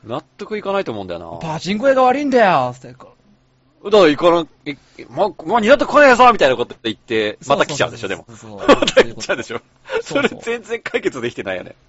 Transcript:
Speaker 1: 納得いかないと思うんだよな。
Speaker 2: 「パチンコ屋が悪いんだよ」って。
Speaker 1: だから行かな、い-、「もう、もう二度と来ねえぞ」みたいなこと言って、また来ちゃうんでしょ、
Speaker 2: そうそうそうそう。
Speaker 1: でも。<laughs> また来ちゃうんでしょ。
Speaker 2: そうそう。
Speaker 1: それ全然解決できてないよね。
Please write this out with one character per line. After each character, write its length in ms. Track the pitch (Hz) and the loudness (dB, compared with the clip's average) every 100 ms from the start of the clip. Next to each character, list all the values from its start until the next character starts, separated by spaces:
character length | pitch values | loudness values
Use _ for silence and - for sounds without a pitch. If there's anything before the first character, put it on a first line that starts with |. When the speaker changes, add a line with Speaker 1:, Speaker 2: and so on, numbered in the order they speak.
Speaker 1:
納 200 | 104 131 _ _ | -10 -12 _ _
得 200 | 196 214 | -12 -10
い 40 | |
か 100 | 196 | -4
な 80 | 196 | -4
い 40 | |
と 60 | 185 | -4
思 120 | 110 | -8
う 20 | |
ん 20 | 92 | -8
だ 80 | |
よ 60 | 85 | -10
な。 60 | 85 85 | -12 -12
Speaker 2:
「パ 200 | 165 156 | -10 -8
チ 120 | 170 | -6
ン 60 | 214 | 0
コ 80 | 269 | 2
屋 80 | |
が 80 | 262 | 4
悪 160 | 254 269 | 2 2
い 60 | |
ん 60 | 294 | 0
だ 140 | 254 | 2
よ」 280 | 202 156 123 | 4 2 -2
っ 60 | 123 | -8
て。 80 | 123 123 95 _ _ _ _ _ _ _ | -20 -20 -20 _ _ _ _ _ _ _
Speaker 1:
だ 60 | 202 | 2
か 80 | 208 | 4
ら 100 | 165 | 6
行 100 | 143 | 4
か 120 | 170 | 2
な、 80 | 170 | 2
い-、 60 | 160 _ - 139 _ - - | -2 _ -14 -14 _ -20 -14
「も 260 | 131 202 - | -4 -4 -4
う、 80 | 160 | -4
も 120 | 214 | 0
う 20 | |
二 80 | 214 | 4
度 80 | 285 | 4
と 100 | 294 | 4
来 140 | 285 | 4
ね 120 | 285 | 6
え 20 | 240 | 8
ぞ」 140 | 247 | 6
み 60 | 214 | 6
た 80 | 147 | 2
い 20 | |
な 80 | 117 | 2
こ 80 | |
と 100 | 120 - | -4 -6
言 120 | 113 | -8
っ 20 | 104 | -8
て、 420 | _ 110 107 - 123 | _ -2 -2 -6 -4
ま 100 | 143 | -2
た 100 | 151 | -2
来 100 | 139 | -2
ち 60 | |
ゃ 20 | - | -4
う 40 | |
ん 20 | |
で 60 | 113 | -4
し 60 | |
ょ、 40 | 98 | -10
Speaker 2:
そ 60 | |
う 20 | 87 | -10
そ 80 | - | -12
う 40 | - | -20
そ 200 | - 98 | -20 -4
う 40 | |
そ 40 | |
う。 20 | - | 2
Speaker 1:
で 80 | |
も。 60 | 262 | 2
<laughs> 0 | |
ま 60 | 277 | 4
た 180 | 269 | 2
来 100 | - | 0
ち 160 | - - | -4 -8
ゃ 20 | |
う 20 | 202 | -8
ん 20 | |
で 60 | |
し 100 | - | -6
ょ。 60 | 117 _ _ - 480 | -12 _ _ -10 -10
Speaker 2:
そ 160 | - 285 | -4 -4
う 40 | 277 | -4
そ 0 | |
う。 20 | |
Speaker 1:
そ 60 | 247 | -6
れ 40 | |
全 200 | 233 233 | -10 -10
然 200 | 214 233 | -10 -12
解 200 | - 254 | -8 -6
決 180 | - 131 | -6 -6
で 100 | 117 | -10
き 40 | |
て 80 | - | -8
な 100 | 98 | -10
い 20 | 92 | -10
よ 80 | |
ね。 100 | - - | -12 -20